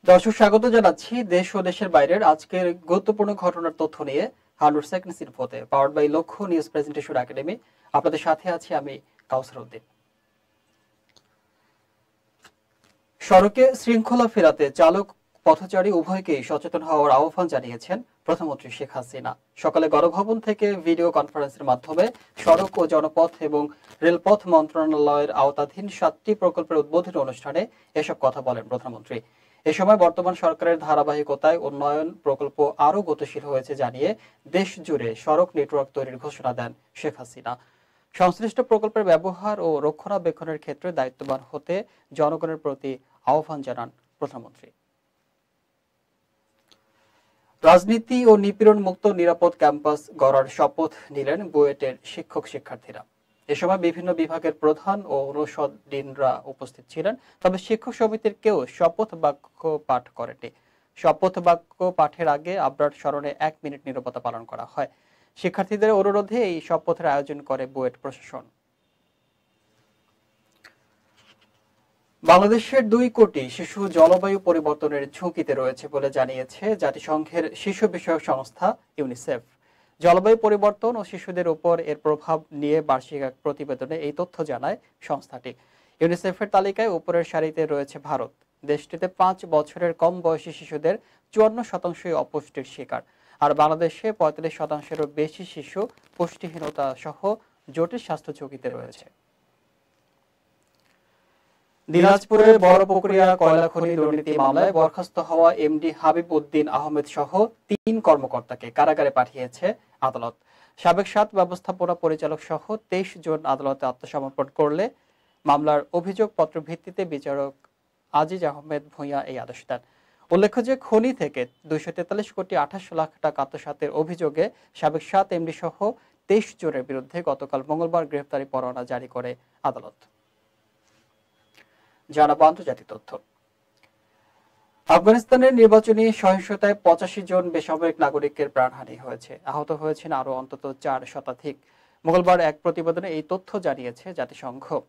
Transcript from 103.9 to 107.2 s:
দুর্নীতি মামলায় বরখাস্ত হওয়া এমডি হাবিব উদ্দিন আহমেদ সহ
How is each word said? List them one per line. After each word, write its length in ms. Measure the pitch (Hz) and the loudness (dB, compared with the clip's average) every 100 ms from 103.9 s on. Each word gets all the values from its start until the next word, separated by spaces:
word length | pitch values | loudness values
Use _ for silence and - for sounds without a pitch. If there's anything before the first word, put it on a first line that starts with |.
| 170 | 0
দুর্নীতি 320 | 151 151 151 151 | 0 0 -2 0
মামলায় 320 | 135 147 185 170 | 2 4 2 2
বরখাস্ত 380 | 160 - 170 - 165 | 2 0 -8 -8 -2
হওয়া 200 | 165 165 - | 4 4 6
এমডি 260 | 151 156 160 156 | 0 0 -4 0
হাবিব 280 | 160 165 170 156 | 0 0 0 -4
উদ্দিন 280 | 147 151 151 - | 0 -2 0 -4
আহমেদ 280 | 151 151 143 | -2 -4 -4
সহ 140 | - | -6